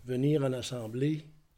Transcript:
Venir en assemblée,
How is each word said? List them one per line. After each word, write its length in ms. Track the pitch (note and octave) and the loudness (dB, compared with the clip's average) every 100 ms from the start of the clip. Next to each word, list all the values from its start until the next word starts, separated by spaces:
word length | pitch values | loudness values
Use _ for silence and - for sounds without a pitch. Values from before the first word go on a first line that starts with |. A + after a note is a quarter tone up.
| B2 | -6
Venir 380 | B2+ C#3 D3+ | 0 4 4
en 80 | C3+ | 2
assemblée, 720 | B2+ A2+ B2 A2 A#2+ C#3+ D#3 - - _ | -2 -4 -6 -6 -2 0 0 -6 -20 _